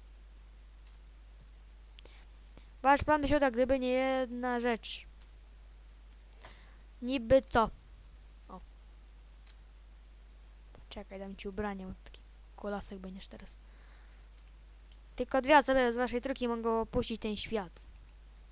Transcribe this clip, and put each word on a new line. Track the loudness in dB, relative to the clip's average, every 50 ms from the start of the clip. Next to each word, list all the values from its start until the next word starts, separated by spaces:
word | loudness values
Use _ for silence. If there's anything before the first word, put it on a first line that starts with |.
| -20 -20 -20 -20 -20 -20 -20 -20 -20 -20 -20 -20 -20 -20 -20 -20 -20 -20 -20 -20 -20 -20 -20 -20 -20 -20 -20 -20 -20 -20 -20 -20 -20 -20 -20 -20 -20 -20 -20 -20 -20 -20 -20 -20 -20 -20 -20 -20 -20 -20 -20 -20 -20 -20 -8 2 4
Wasz | 6 6 6 6
plan | 4 2 2
by | 4
się | 4 4
udał, | 4 4 4
gdyby | 4 4 4 4 4 2
nie | 2 2
jedna | 2 2 2 2 2 0 -2 -2 -4 -4 -2 -2 0 0
rzecz. | 0 0 0 -2 -2 -6 -8 -8 -10 -14 -20 -20 -20 -20 -20 -20 -20 -20 -20 -20 -20 -20 -20 -20 -20 -20 -20 -20 -20 -20 -20 -20 -20 -20 -20 -20 -20 -20 -20 -20 -20 -20 -20 -20 -20 -20 -16 -10
Niby | -4 -2 -2 -2 4 6 6 6
co? | 6 6 4 4 4 2 0 -8 -18 -20 -20 -20 -20 -20 -20 -20 -20 -20 -20 -20 -20 -18
O. | -18 -18 -18 -18 -20 -20 -20 -20 -20 -20 -20 -20 -20 -20 -20 -20 -20 -20 -20 -20 -20 -20 -20 -20 -20 -20 -20 -20 -20 -20 -20 -20 -20 -20 -20 -20 -20 -20 -20 -20 -20 -20 -20 -20 -20 -20 -18 -16
Czekaj, | -14 -14 -14 -14 -12 -12
dam | -12 -12 -12
ci | -12 -10
ubranie, | -8 -6 -4 -4 -4 -4 -6 -8
bo | -10 -12 -14 -16
taki | -20 -20 -20 -20 -20 -20 -20 -20 -20 -16
kolasek | -10 -8 -6 -6 -6 -6 -8 -12 -12
będziesz | -12 -12 -12 -12 -14
teraz. | -16 -16 -16 -16 -16 -18 -18 -20 -20 -20 -20 -20 -20 -20 -20 -20 -20 -20 -20 -20 -20 -20 -20 -20 -20 -20 -20 -20 -20 -20 -20 -20 -20 -20 -20 -20 -10 -6
Tylko | -6 -4 0 0 2
dwie | 6 8 8
osoby | 8 8 6 4 4 4 4 2
z |
waszej | 0 -2 -2 -2 -2
trójki | -2 -4 -4 -2 -2
mogą | -2 -2 -2 0 0 0 0
opuścić | 0 0 0 -2 -2 -2 -4 -4
ten | -4 -4 -4
świat. | -4 -4 -4 -4 -4 -4 -6 -12 -18 -20 -20 -20 -20 -20 -20 -20 -20 -20 -20 -20 -20 -20 -20